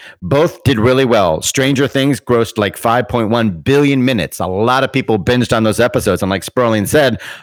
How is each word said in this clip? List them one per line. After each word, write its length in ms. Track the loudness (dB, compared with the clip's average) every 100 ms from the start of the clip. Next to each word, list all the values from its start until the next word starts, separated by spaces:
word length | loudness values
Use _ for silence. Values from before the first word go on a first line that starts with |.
| -20 -14
Both 400 | -2 0 0 0 0
did 120 | 2
really 280 | 2 2 2
well. 360 | 2 2 0
Stranger 460 | -2 -2 0 0 0
Things 320 | 0 0 -2
grossed, 380 | 0 0 0 -2
like, 180 | -4 -2
five 320 | 0 0 0
point 220 | -2 0
one 320 | 0 0 -2
billion 420 | 0 2 2 2
minutes. 360 | 0 0 -4 -6
A 40 | -6
lot 380 | -2 0 0
of 80 | 0
people 260 | -2 0 0
binged 380 | 0 0 0 0
on 80 |
those 160 | 2 2
episodes. 420 | 0 0 0 0
And 80 | -2
like 140 | -4
Sperling 420 | -4 -2 0 0 0
said, 360 | 2 2 0 -8 -18